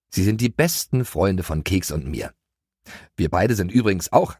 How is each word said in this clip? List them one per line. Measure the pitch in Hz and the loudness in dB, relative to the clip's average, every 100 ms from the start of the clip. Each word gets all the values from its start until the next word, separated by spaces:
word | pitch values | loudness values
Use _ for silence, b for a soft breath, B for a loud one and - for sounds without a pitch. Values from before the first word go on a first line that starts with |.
| _ | _
Sie | - | 0
sind | 98 110 | 0 2
die | 120 | 0
besten | - 165 - - 127 | 2 0 0 -2 -2
Freunde | 120 76 98 92 | -2 0 2 2
von | 85 78 | -2 -4
Keks | - 92 - | 0 -2 0
und | 76 67 | -6 -6
mir. | 76 - - _ _ _ _ - B B - | -8 -8 -14 _ _ _ _ -20 B B -4
Wir | 80 | -2
beide | 90 110 107 | 2 0 0
sind | 90 | 2
übrigens | 117 110 95 - | 2 2 0 2
auch | - - | 2 2